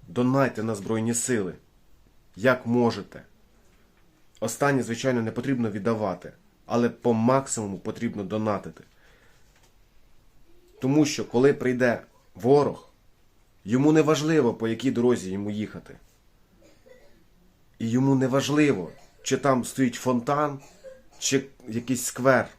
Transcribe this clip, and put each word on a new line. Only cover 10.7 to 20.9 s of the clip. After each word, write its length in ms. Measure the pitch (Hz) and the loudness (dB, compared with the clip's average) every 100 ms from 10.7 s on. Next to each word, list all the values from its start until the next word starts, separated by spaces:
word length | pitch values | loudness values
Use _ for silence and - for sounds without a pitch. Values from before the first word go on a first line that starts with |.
| - | -6
Тому 260 | 131 143 147 | 0 2 2
що, 200 | - 104 | 0 -2
коли 280 | 117 139 | 2 4
прийде 480 | 143 123 123 123 107 - _ _ - | 2 -2 0 0 0 -6 _ _ -6
ворог, 540 | 117 143 135 85 - _ _ _ _ _ _ _ 95 | 4 4 4 -4 -16 _ _ _ _ _ _ _ -2
йому 260 | 123 147 | 2 4
не 100 | 156 | 6
важливо, 520 | 147 151 151 160 120 | 4 2 2 2 2
по 140 | 104 113 | 0 -4
якій 240 | 113 131 | -2 -2
дорозі 400 | 123 120 117 92 | 2 2 2 -2
йому 200 | 95 101 | -6 -6
їхати. 460 | 104 104 - - - - _ _ _ _ _ - _ - - - - _ _ _ _ _ _ | -6 -8 -10 -18 -20 -20 _ _ _ _ _ -20 _ -20 -20 -20 -20 _ _ _ _ _ _
І 100 | 113 | -2
йому 260 | 120 135 135 | 2 4 4
не 120 | 127 | 4
важливо, 640 | 135 139 147 147 107 82 - - _ | 0 0 2 2 2 -4 -14 -20 _
чи 160 | - 131 | -4 0
там 280 | 143 127 113 | 2 0 0
стоїть 300 | - 131 120 | 0 0 0
фонтан, 640 | 127 123 120 143 151 139 - - - | -2 -2 0 -2 -2 -6 -16 -20 -20